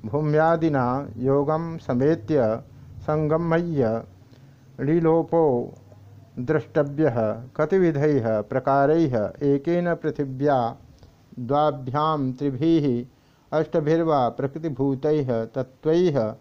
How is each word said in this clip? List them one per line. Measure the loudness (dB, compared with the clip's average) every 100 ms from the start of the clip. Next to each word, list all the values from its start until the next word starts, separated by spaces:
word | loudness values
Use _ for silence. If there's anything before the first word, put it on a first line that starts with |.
| -4
भूम्यादिना | -2 2 2 4 2 2 2 0 -2 -6 -4
योगं | 0 2 2 -2 -4 -8
समेत्य | -4 0 2 0 0 2 2 0 -6 -20 -20 -12
संगम्य | -4 -2 0 0 0 0 0 0 0 -2 -6 -20 -20 -20 -20 -20 -20 -6
लीलोपो | 0 2 4 2 2 2 2 2 -4 -12 -20 -20 -20 -20 -18 -10
द्रष्टव्यः | -2 -2 -2 -2 -2 0 0 2 -2 -4 -10 -4
कतिविधैः | 0 2 2 2 2 2 2 -2
प्रकारैः | -2 -2 0 2 4 4 2 0 -2 -2
एकेन | 0 0 0 -2 -2 -2
पृथिव्या | -4 -4 -6 -2 0 2 0 -6 -20 -20 -20 _ _ -12
द्वाभ्यां | -2 2 2 -2 -4 -2 0 0 -2
त्रिभिः | -2 -4 0 2 2 2 -2 -6 _ _ _ _
अष्टभिर्वा | -4 0 -2 2 2 2 2 0
प्रकृतिभूतैः | -2 -6 -6 -8 -2 -2 0 0 0 0 -2 -4
तत्त्वैः | -6 -8 _ 0 2 2 2 -2 -6